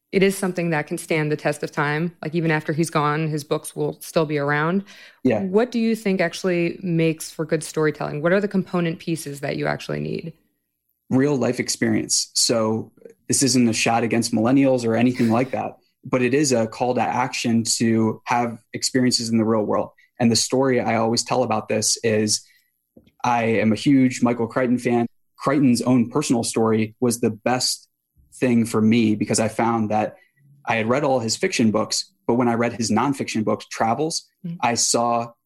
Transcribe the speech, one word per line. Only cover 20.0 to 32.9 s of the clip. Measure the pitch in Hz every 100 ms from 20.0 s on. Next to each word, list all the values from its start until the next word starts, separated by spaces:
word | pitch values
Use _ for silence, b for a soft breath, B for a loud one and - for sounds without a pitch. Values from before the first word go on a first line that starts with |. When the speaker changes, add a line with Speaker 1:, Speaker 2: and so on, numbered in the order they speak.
| b -
Speaker 2:
And | 117
the | 110
story | - 131 135 123
I | 110 110
always | 113 117
tell | - 127
about | 117 107 -
this | 113 - -
is | 117 107 107 - b b b _ _ _ _ _
I | 120 120
am | 113 104 110
a | 104
huge | 151 139 127 -
Michael | 120 120 113
Crichton | 135 123 120
fan. | 120 120 120 - _ _
Crichton's | - 143 131 117
own | 123 127 113
personal | 147 151 120
story | 113 120 113 110 107 -
was | 123 120
the | 113
best | 104 117 127 - - - _ _ _ _
thing | - 127 117
for | 110 113
me | 110 117 107 104
because | 104 113
I | 110
found | - 117 117 107
that | 107 104 b b b _ _
I | - 117
had | 110
read | 139
all | 147 131
his | 113
fiction | - 190 - 110
books, | 107 104 - - _ -
but |
when | 120 120
I |
read | 117 120
his | 110
nonfiction | 107